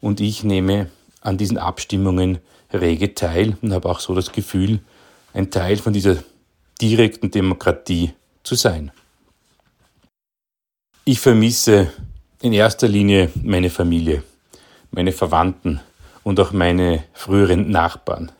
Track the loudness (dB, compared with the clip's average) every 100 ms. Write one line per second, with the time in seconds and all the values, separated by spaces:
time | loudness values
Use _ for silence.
0 | -4 -2 -4 -2 -2 0 0 -2 -4 _
1 | _ _ -6 -4 -2 -2 -4 -8 -6 -2
2 | 0 0 0 -2 _ _ _ -2 0 0
3 | -4 -4 -4 0 0 -2 -4 -2 -4 -6
4 | -4 -4 -4 -8 -4 -2 0 -2 -6 _
5 | _ _ _ -6 -4 -2 -2 -2 0 0
6 | 2 0 -4 _ _ _ _ -4 0 4
7 | 4 2 -4 0 -2 0 -2 -4 -4 -2
8 | -2 -6 _ _ -6 -2 -2 -2 -10 _
9 | _ _ _ _ _ _ _ _ _ _
10 | _ _ _ _ _ _ _ _ _ _
11 | -2 2 4 6 4 2 4 4 4 -4
12 | -18 -18 _ _ 0 2 2 2 0 2
13 | 4 4 2 -2 -2 0 0 0 0 0
14 | 0 -2 -6 _ _ -20 _ _ _ -4
15 | -4 -2 0 0 0 -2 -6 -6 -10 _
16 | -20 -10 -4 0 0 2 2 2 0 -2
17 | -6 -16 -2 2 4 2 2 0 0 -4
18 | -8 -8 -10 _